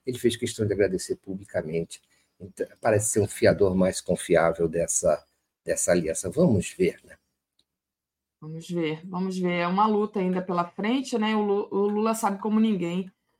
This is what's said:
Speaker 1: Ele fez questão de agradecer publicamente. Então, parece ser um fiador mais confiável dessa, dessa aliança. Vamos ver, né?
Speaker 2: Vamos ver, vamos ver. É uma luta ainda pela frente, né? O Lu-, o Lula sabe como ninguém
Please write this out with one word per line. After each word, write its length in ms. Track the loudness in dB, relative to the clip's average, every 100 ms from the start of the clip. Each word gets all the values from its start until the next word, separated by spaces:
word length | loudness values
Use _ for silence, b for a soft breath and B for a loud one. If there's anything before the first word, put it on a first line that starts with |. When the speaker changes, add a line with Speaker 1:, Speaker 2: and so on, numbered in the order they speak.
| -10
Speaker 1:
Ele 140 | -2
fez 160 | 0 0
questão 320 | -4 -2 -2
de 60 |
agradecer 420 | 2 2 0 -6 -8
publicamente. 840 | -8 -12 -8 -8 -4 -6 -6 -12 _ _ _ _
Então, 280 | -20 -10 -10 -4
parece 280 | 2 2 2
ser 120 | 0
um 60 | 0
fiador 480 | 2 2 4 2 2
mais 260 | 0 -2
confiável 680 | -4 -4 2 2 2 0 -2
dessa, 560 | -2 -2 0 0 0 -4 _ _ _ -4
dessa 260 | -2 2
aliança. 380 | 2 2 -4 -2
Vamos 400 | 2 4 4 0
ver, 300 | 0 0 0 -14
né? 100 | -20 _ _ _ _ _ _ _ _ _ _ _ _
Speaker 2:
Vamos 280 | -14 -12 -6
ver, 320 | -2 -2 -4 -8
vamos 320 | -6 -4 0
ver. 220 | 0 0
É 80 | 0
uma 180 | 4 4
luta 360 | 4 0 0
ainda 200 | 0 0
pela 220 | 0 -2
frente, 540 | -2 -4 -2 0 -2 -2
né? 180 | 0 0
O 60 |
Lu-, 260 | 2 0 0
o 200 | 0 0
Lula 260 | 2 0 0
sabe 240 | -2 -2
como 180 | 0 2
ninguém 540 | 4 2 -2 -4 -6 -12 _